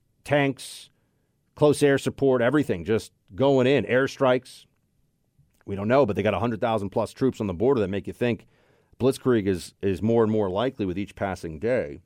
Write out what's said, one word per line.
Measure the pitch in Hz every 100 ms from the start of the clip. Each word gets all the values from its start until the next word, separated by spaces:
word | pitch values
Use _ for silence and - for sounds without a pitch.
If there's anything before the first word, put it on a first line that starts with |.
| _ _
tanks, | - 147 139 127 - - - _ _ _ _ _ _ -
close | 147 139
air | 143 135
support, | - - 139 127
everything | 117 147 135 95 82
just | 107 - _ _
going | 98 139 135 123
in, | 139 95
airstrikes? | 123 135 - 135 127 - - _ _ _ _ _ _ _ _ _ _ -
We | 98
don't | 104
know, | 131 123
but | 104
they |
got | 104 95
a |
hundred | 120 110
thousand | 120 110 98
plus | - 104
troops | - 131 -
on | 104
the |
border | 85 120 135
that | 95
make | 101 92
you |
think | 90 123 110 - _ _ _ _ _
blitzkrieg | 123 127 131 120 98
is, | 90 - _
is | 98 87
more | 104 117
and | 110
more | 110 98
likely | 92 127 135 98
with | 87
each | 98 -
passing | 101 90 85 78
day. | 107 123 78 71